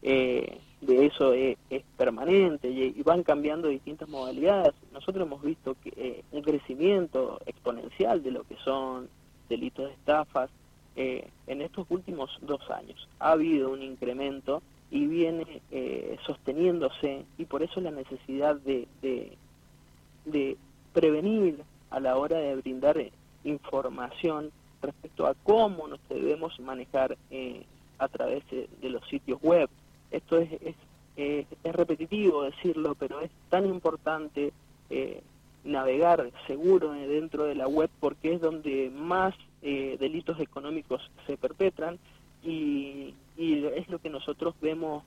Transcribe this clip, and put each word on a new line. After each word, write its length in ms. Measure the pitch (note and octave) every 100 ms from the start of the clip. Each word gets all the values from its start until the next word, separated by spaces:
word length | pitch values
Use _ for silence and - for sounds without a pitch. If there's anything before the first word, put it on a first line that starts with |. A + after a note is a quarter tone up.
Eh, 560 | C3 C3+ B2+ B2 - - - -
de 260 | C3+ B2+ C#3+
eso 260 | - C3+
es, 240 | B2+ C3 A#2+ _
es 100 | C3+ - -
permanente 720 | B2+ A2+ C#3+ G3 F#3 D3 B2+
y, 240 | C3 C3 -
y 60 |
van 220 | C#3+ F3
cambiando 440 | E3+ D3 D3 D#3 D#3+
distintas 400 | C#3 C#3+ D3+ D3+
modalidades. 680 | C#3 C3 C3 E3 G3+ E3 - -
Nosotros 320 | C#3 - F#3+ E3+
hemos 160 | C#3+
visto 340 | D3 D#3+ - C3+
que, 80 | - -
eh, 260 | B2+ - -
un 120 | D3
crecimiento 960 | D3 D3+ - C3 F3 G3 E3+ - B2+ - -
exponencial 720 | - - A#2 A2 - F#3 A#2
de 80 | C3+
lo 140 | B2
que 120 | - -
son 460 | - C3+ C3 B2+ B2+ _ - _ -
delitos 380 | A#2 B2+ - C3+
de 60 |
estafas, 580 | C3+ - D3+ D3+ C#3 C3 - _ _ _ -
eh, 320 | C3 B2+ - _ -
en 160 | C3+
estos 240 | D#3+ - F3
últimos 400 | F3+ F#3 E3+ C3+ -
dos 180 | - C#3+ -
años. 380 | - - - - -
Ha 140 | D3+
habido 400 | D#3+ D#3+ D3+ C3
un 100 | C3+
incremento 800 | C3+ C3 B2 B2+ C#3 C#3 - D3 - - _
y 160 | - D3
viene, 560 | E3 E3 E3 D#3+ - _
eh, 460 | C#3 B2+ C2 - - -
sosteniéndose, 1000 | C#3+ - C#3 F3+ F3 C3+ - C#3+ C#3 - -
y 60 | D#3+
por 180 | C#3
eso 180 | D#3+ -
la 80 | F3+
necesidad 680 | D3 C3+ C3 - C3+ D3 D3
de, 300 | C3+ C3+ A#2+ -
de, 340 | C3+ B2 G#2+ - - _ _ _ _ - _ - -
de 320 | D3 C3+ - - - -
prevenir 680 | E3+ D#3+ D3+ F#3+ A3 F#3+ D3 D3 - -
a 100 | C3
la 180 | C3 C3
hora 200 | D3 E3
de 180 | D3 C3+
brindar, 420 | C3 C3 C#3 D#3
eh, 120 | B2 - - -
información 1080 | C#3+ D3 - C3+ C3 C3+ B2 - E3+ D#3 D3+ _ _ _
respecto 440 | - - D#3+ - C#3+
a 80 |
cómo 540 | C3+ - G#3+ A3 F3 D3+
nos 120 | C#3+ -
debemos 520 | C3+ C3+ D3+ E3 -
manejar, 580 | C3 C3 B2 C3+ C3 A#2 -
eh, 320 | C3+ B2+ A#2+ - - - _
a 100 | C3+
través 400 | - B2 C3+ -
de, 180 | C3 - -
de 80 | C3
los 140 | A#2+ -
sitios 340 | C#3 - B2+
web. 260 | D#3 E3+ C#3 - - - _
Esto 260 | D3+ - E3
es, 140 | E3 D#3+
es, 140 | D#3+ E3 - - - -
es, 280 | C#3+ D3 C#3+ -
es 120 | E3 E3
repetitivo 680 | E3+ D3+ D#3+ G#3 G3+ D3+
decirlo, 500 | C#3 - F3+ D#3 D#3
pero 260 | C#3+ C3+ -
es 120 | - - -
tan 160 | F3+ G3
importante, 880 | F#3 E3+ D#3 - D#3 D3+ C#3+ C#3+ - _ - _
eh, 320 | C3 C3+ - - _ - _
navegar 640 | C#3+ C#3+ C3 C3 E3+ E3 B2 - -
seguro, 480 | C#3 E3+ F#3 D#3
eh, 140 | C#3+ C#3
dentro 380 | D3+ D#3+ D3 D3+
de 100 | C#3+
la 120 | C3
web 220 | D3+ D#3+ -
porque 360 | D3+ D3 D#3 E3+
es 60 |
donde 500 | E3 D#3+ D3+ C3+ C3 C3+
más, 380 | E3 F#3 F#3+ F#3+ - _
eh, 340 | D3 C#3 C3+ C3
delitos 400 | C3+ D#3 E3+ E3
económicos 600 | D3 - C#3+ D#3+ - B2+ - - -
se 100 | C#3+
perpetran 600 | C3 D#3 F#3+ - E3 F3 - - - -
y, 720 | D#3+ D#3+ D3 C#3+ C#3 C#3 C3+ - - -
y 300 | E3 D3 D3
es 240 | C3+ D#3
lo 80 | E3+
que 140 | D#3+
nosotros 420 | C#3+ - D3 E3 E3+
vemos 420 | D#3 D#3+ D#3+ D3+